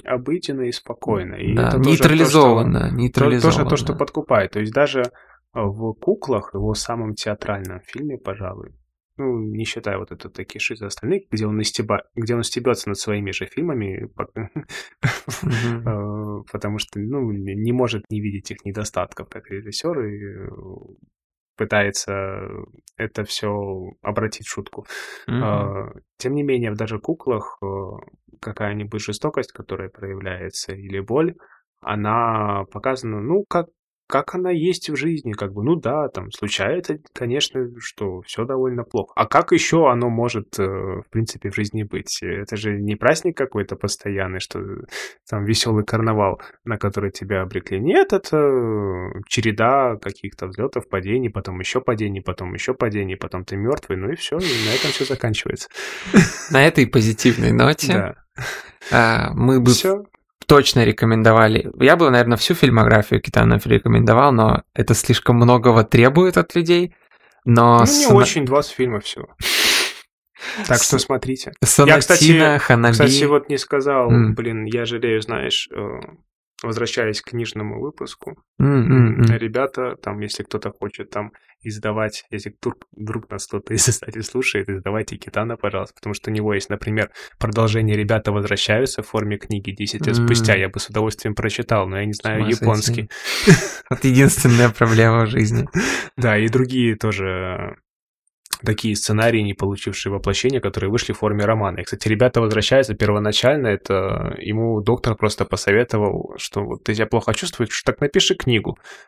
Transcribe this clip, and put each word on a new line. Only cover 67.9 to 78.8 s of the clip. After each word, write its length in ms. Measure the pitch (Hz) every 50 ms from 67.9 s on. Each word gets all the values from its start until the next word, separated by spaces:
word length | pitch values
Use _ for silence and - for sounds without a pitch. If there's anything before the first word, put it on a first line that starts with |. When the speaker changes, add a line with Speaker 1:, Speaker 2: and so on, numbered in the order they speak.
| - - 294 269 -
Speaker 1:
очень, 280 | 131 127 123 - 165 143
двадцать 280 | 123 131 139 147 - -
фильмов 300 | - 131 123 113 104 -
всего. 240 | - - - - - - - - - - - - - - - - - - - - _ _ _ _ _ _ - - - - - 208 -
Так 140 | 127 120 -
что 160 | - - 131
Speaker 2:
С-, 40 | 123
Speaker 1:
смотрите. 480 | - 135 127 - 131 131 131 - - - - -
Speaker 2:
Сонатина, 280 | - - - 143 143 156
Speaker 1:
Я, 40 | 156
кстати, 580 | 135 - 180 165 156 156 165 160 156 156 147 139 -
Speaker 2:
Ханаби. 280 | - 127 117 117 120 117
Speaker 1:
кстати, 320 | 113 147 139 135 139 147
вот 240 | 143 147 147 143 -
не 80 | 147 135
сказал, 520 | - - - 143 135 143 143 135 123 117
Speaker 2:
М. 240 | 120 120 113 110 107
Speaker 1:
блин, 300 | 110 117 117 113 110 110
я 180 | 107 110 120 117
жалею, 340 | 113 120 117 120 120 113 110 107
знаешь, 460 | - 123 127 131 123 - - - - -
э, 280 | - 104 104 - - - - - _ _ _ _ _ _ _ _ - -
возвращаясь 600 | 117 110 113 117 113 - - 117 110 107 104 -
к 80 | -
книжному 500 | - 120 117 107 - 110 104 107 110 107
выпуску, 560 | - 147 - - - - - - - - - - _ _ _ -
Speaker 2:
М, 60 | 135
м, 540 | 139 143 135